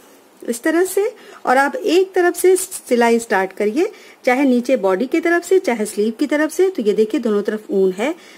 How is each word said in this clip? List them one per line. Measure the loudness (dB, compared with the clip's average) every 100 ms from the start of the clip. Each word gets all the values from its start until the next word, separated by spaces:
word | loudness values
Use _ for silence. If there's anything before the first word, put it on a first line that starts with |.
| -20 -20 _ _
इस | -10 -4
तरह | -2 0 0
से, | 0 -2 -6 -18 -10 0
और | 2
आप | 2 -2
एक | 0 2 2
तरफ | 2 0 2
से | 2 2
सिलाई | 0 -12 -2 2 2 2
start | 0 -2 -2
करिए, | -2 -2 0 -2 -4 -20 -6 -2
चाहे | 2 2
नीचे | 2 2 0
body | 0 0 0
की | -2
तरफ | 0 -2
से, | 2 0
चाहे | 2 -2 -4
sleeve | -2 -4 -2
की | -2
तरफ | 0 -2
से। | 0 0
तो | 0
ये | -2
देखिए | 0 0 0
दोनों | -2 -2
तरफ | -2 -6 -4
ऊन | 0 0
है | 0 -4 -6 -12